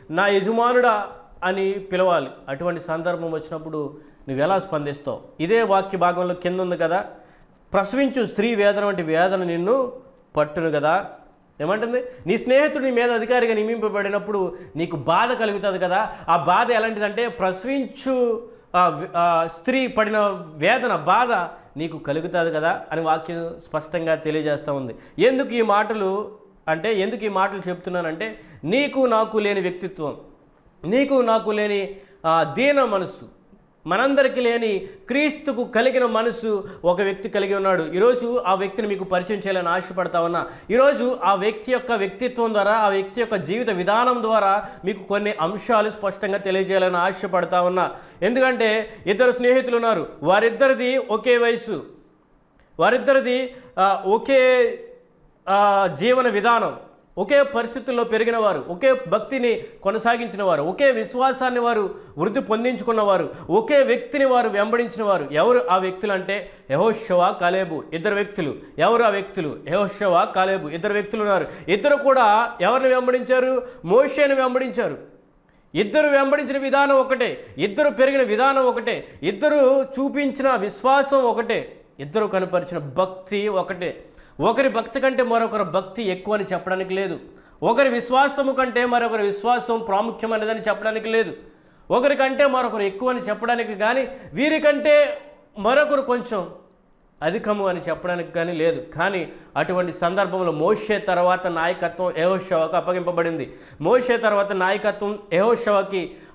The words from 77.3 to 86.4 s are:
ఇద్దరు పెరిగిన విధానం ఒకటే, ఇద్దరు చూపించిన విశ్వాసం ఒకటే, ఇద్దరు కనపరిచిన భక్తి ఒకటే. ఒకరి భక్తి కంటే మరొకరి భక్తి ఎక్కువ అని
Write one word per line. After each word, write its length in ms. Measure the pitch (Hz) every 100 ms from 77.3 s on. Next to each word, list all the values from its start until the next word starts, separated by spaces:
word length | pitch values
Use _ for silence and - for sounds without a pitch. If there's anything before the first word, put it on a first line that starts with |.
| 127 - -
ఇద్దరు 320 | 196 196 294
పెరిగిన 320 | 214 262 277
విధానం 400 | 233 214 269 269
ఒకటే, 400 | 254 233 226 165 - -
ఇద్దరు 600 | 165 196 302 294 262 269
చూపించిన 720 | 262 247 277 262 277 - 269
విశ్వాసం 640 | 240 202 - 254 277 277 277
ఒకటే, 640 | 240 214 220 190 127 - _ -
ఇద్దరు 260 | 143 208 208
కనపరిచిన 520 | 190 180 180 170 170
భక్తి 680 | 143 135 185 185 - 202 208
ఒకటే. 560 | 185 175 180 170 - - - - -
ఒకరి 280 | 180 233 269
భక్తి 320 | 226 226 269
కంటే 220 | 262 262
మరొకరి 420 | 247 233 220 208
భక్తి 380 | 180 180 185 233
ఎక్కువ 320 | 208 185 202
అని 100 | 208